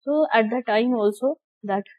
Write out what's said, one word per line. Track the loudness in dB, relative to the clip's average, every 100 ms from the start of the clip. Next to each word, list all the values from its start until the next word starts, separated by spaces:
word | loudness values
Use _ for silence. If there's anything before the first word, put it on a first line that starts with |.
so | 0 0 2
at | 2 2
that | -2
time | 0 0 2
also | 2 0 0 -4 -4 _ _
that | -6 -6 -6